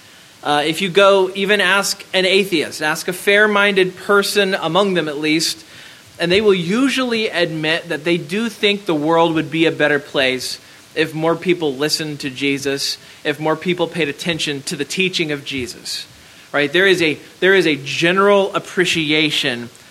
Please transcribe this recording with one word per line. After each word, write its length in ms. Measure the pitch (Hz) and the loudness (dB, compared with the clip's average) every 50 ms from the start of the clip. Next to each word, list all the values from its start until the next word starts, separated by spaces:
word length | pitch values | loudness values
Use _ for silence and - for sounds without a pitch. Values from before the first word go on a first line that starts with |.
| - - - - - - - - | -20 -20 -20 -20 -20 -20 -20 -8
Uh, 200 | - 135 147 147 143 | -4 0 0 0 0
if 160 | 160 160 165 | 0 -2 -2
you 80 | 196 190 | -4 0
go 400 | 160 190 202 196 196 196 185 185 185 | 4 6 6 6 6 6 4 0 0
even 280 | 196 196 185 208 202 | -4 0 0 2 2
ask 420 | 190 180 190 202 190 - - - - - | 4 2 2 2 0 -2 -6 -8 -10 -4
an 140 | - 185 185 | -2 0 2
atheist, 560 | 180 190 196 202 196 175 151 120 104 - - | 2 2 2 2 2 0 -2 -2 -4 -6 -4
ask 260 | 156 151 160 160 - 190 | -4 -2 -2 -2 -4 -6
a 60 | 175 | -8
fair-minded 840 | - - 202 202 208 214 214 208 202 202 208 202 190 185 180 - | -2 0 2 4 4 4 4 4 2 2 2 4 2 2 2 0
person 580 | - - - 202 202 196 202 - 208 196 190 196 | -6 -2 2 2 2 2 2 0 0 2 2 0
among 380 | - 160 160 160 185 208 196 | -2 -2 0 2 2 2 2
them 160 | 185 175 156 156 | 0 0 -2 -2
at 80 | 139 | -4
least, 480 | 147 156 156 156 165 156 - - - - - - - - - - - - - - - | -4 -2 0 0 0 0 -2 -6 -8 -14 -20 -20 -20 -20 -20 -20 -20 -20 -20 -6 -4
and 100 | 170 170 | 0 2
they 120 | 180 208 | 2 4
will 100 | 226 208 190 | 4 4 2
usually 760 | 180 156 170 208 247 277 262 240 262 254 240 233 220 214 175 | 2 0 0 0 0 0 0 0 -2 -2 -2 0 -2 -2 -2
admit 600 | 147 170 - 165 160 156 156 156 165 165 165 165 | -2 -2 -2 -2 -2 -2 -2 0 -2 -2 -2 -6
that 160 | 156 147 147 | -8 -4 0
they 140 | 175 175 175 | -2 -2 -2
do 320 | 147 143 180 214 233 226 | -2 -4 -4 -4 -4 -4
think 340 | 220 - 220 202 202 202 - | -4 -2 0 0 0 -2 -2
the 100 | - 160 | -2 -2
world 380 | 147 143 160 165 165 165 156 156 | 0 0 2 4 4 4 2 2
would 160 | 160 151 139 | -2 -2 -2
be 140 | 147 165 165 | -2 0 0
a 80 | 160 | 0
better 260 | - 135 151 147 147 143 | 2 2 0 2 2 0
place 640 | - - - 151 131 127 127 127 123 - - - - - - - - - - | -2 -2 -2 0 0 0 0 -2 -6 -10 -12 -12 -16 -20 -20 -20 -20 -8 -4
if 200 | - 160 151 147 | -4 -2 -2 -2
more 200 | 156 156 165 170 | -2 0 0 0
people 400 | 165 - 185 165 165 160 147 127 | 0 0 -2 0 0 0 -2 -2
listened 460 | 131 147 151 - - 160 151 147 139 | -2 -2 -2 -2 -4 -6 -8 -8 -8
to 80 | 147 139 | -8 -10
Jesus, 720 | 127 123 139 139 139 135 139 139 139 139 - - - - - - - - - | -6 -2 -2 -2 -2 0 -2 -4 -4 -2 -4 -6 -8 -8 -12 -20 -20 -6 -4
if 160 | 156 143 147 | -4 -4 -2
more 160 | 156 156 156 | -2 -2 -2
people 320 | 151 - 180 170 170 170 165 | -2 -2 -4 -2 -2 -2 -4
paid 220 | - 170 156 143 | -2 -4 -4 -4
attention 500 | 143 - - 175 165 160 - 156 143 135 135 | -4 -6 -6 -6 -4 -4 -4 -6 -6 -6 -8
to 120 | - 180 | -8 -6
the 80 | 143 143 | -6 -6
teaching 480 | - - 180 190 180 185 185 170 151 | -6 -2 -2 -2 -2 -2 -2 -4 -4
of 140 | 147 139 127 | -4 -6 -8
Jesus. 600 | 120 139 135 120 - - - - - - - - - - - - - - - - - | -8 -8 -8 -8 -8 -12 -14 -12 -12 -12 -12 -12 -16 -20 -20 -20 -20 -20 -20 -14 -4
Right? 200 | - 143 147 139 | -2 0 0 2
There 140 | 143 175 196 | 2 4 4
is 160 | 196 180 160 | 4 4 4
a, 160 | 165 156 139 - - - - - | 2 0 -2 -4 -10 -18 -6 0
there 160 | 180 185 196 | 2 4 4
is 100 | 190 165 | 4 4
a 80 | 165 147 | 2 0
general 800 | 135 135 - - - 165 170 185 196 196 202 202 196 190 202 - | 0 -4 -8 -4 0 0 2 2 4 4 4 4 4 2 0 -2
appreciation 1160 | 165 - - - 190 190 - - 170 156 147 151 156 156 147 147 - - 139 120 120 120 120 - - - - | -6 -6 -4 -2 -2 0 0 0 -2 0 0 0 2 2 0 0 -2 -2 -2 -4 -4 -8 -12 -16 -20 -20 -20